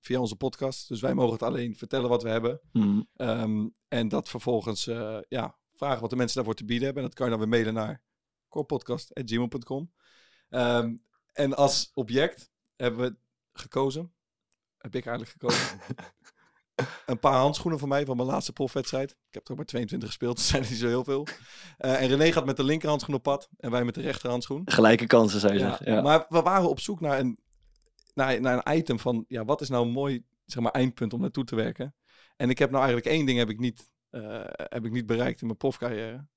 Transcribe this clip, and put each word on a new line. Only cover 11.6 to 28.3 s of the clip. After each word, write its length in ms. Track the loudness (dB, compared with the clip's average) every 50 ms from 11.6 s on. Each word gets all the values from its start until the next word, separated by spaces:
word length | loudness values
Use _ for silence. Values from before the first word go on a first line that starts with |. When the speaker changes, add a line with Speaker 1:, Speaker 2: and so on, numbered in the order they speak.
| 4 4 4 2 -4 -4 _
Speaker 1:
object 580 | -6 -4 0 2 2 2 2 0 -6 -20 _ _ _ _ _ _
hebben 260 | _ -2 -2 0 0 -2
we 100 | -4 -4 _ _ _ _ _ _ _ _
gekozen. 600 | -18 -16 -6 -2 0 0 0 -2 -4 -10 -12 _ _ _ _ _ _ _ _ _ _ _ _ _ _
Heb 180 | _ -8 -8
ik 100 | -6 -6
eigenlijk 320 | -4 -6 -6 -6 -10 -16 _
gekozen. 400 | -2 0 0 0 0 -2 -6 -10 -12 -12 -12
Speaker 2:
<laughs> 180 | -12 -12 -20 _ _ _ -20 _ _ _ _ _ _ _ _ _ -6 -6 -6 -6 -14 -8
Speaker 1:
Een 140 | -6 -6 2
paar 140 | 2 4 6
handschoenen 440 | 6 4 4 2 0 -4 -4 -4 -4
van 100 | -2 0
mij, 160 | 0 0 0
van 100 | 0 -2
mijn 120 | -2 -2 -2
laatste 240 | -2 -4 -4 -6 -4
profwedstrijd. 580 | -4 -4 -2 -2 -4 -6 -4 -4 -4 -4 -6
Ik 220 | -8 _ _ _ -16
heb 120 | -16 _
er 60 | -12
ook 60 | -12 -12
maar 80 | -10
tweeëntwintig 420 | -6 -4 -4 -4 -4 -6 -6 -6 -8
gespeeld, 280 | -8 -4 -2 -4 -2
<laughs> 20 | 0
dus 100 | 0 2
zijn 160 | 2 0 0
er 60 | -2
niet 100 | -4 -2
zo 80 | -2 0
heel 160 | 0 0 0
veel. 240 | -2 -2 -4 -4 -6 -12 -14 -16 -20 -20 -20 -20 -20 -16 _
Eh, 240 | -2 0 2 2
en 60 | 4 4
René 240 | 4 6 6 6
gaat 140 | 4 4 0
met 120 | 0 -2 0
de 60 | 0
linkerhandschoen 520 | 0 0 0 0 0 0 0 0 -2 -4
op 80 | -2 0
pad 260 | 0 -2 -2 -4 -12 -20 _
en 140 | -8 -2
wij 120 | -2 0 0
met 100 | 0 -2
de 60 | -4
rechterhandschoen. 600 | -4 -4 -4 -4 -4 -2 -2 -2 -2 -4 -6 -6 -2
Speaker 2:
Gelijke 420 | 0 4 6 8 8 8 6 6 6
kansen, 320 | 8 8 8 8 4 4
zou 140 | 2 4 4
je 60 | 4
Speaker 1:
Ja, 80 | 2 0
Speaker 2:
zeggen. 260 | -2 -4 -2 0 2
Ja. 80 | 2
Speaker 1:
maar 240 | 4 6 4 4 4 4
we 120 | 2 2
waren 280 | 4 4 4 4 4 2
op 100 | 0 -2
zoek 200 | -4 -6 -6 -4
naar 180 | -2 0 0 2
een, 180 | 0 0 -2 -4 _ _ _ _ _ _ _ _ _ _ _ _ _ _ _
naar, 280 | 0 2 2